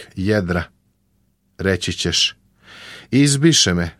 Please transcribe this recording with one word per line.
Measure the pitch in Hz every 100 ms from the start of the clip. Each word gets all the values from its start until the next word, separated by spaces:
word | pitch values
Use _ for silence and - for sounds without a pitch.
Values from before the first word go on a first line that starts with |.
| - -
jedra. | 95 107 87 87 85 _ _ _ _ _ _ _ _ -
Reći | 95 92 -
ćeš: | 87 87 - - - _ _ - - - - -
„Izbiše | 131 143 139 160 147 98
me, | 87 85 -